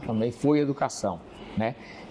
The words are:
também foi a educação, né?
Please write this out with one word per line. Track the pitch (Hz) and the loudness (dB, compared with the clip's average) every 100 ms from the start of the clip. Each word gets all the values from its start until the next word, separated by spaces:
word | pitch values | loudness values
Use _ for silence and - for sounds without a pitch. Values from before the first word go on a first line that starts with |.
| - | -2
também | 110 120 | 0 0
foi | - 143 151 | 2 4 6
a | |
educação, | 143 139 135 - 101 87 - - - - | 4 2 -2 0 -2 -2 -8 -16 -8 -2
né? | 113 - - - - | 0 -2 -10 -16 2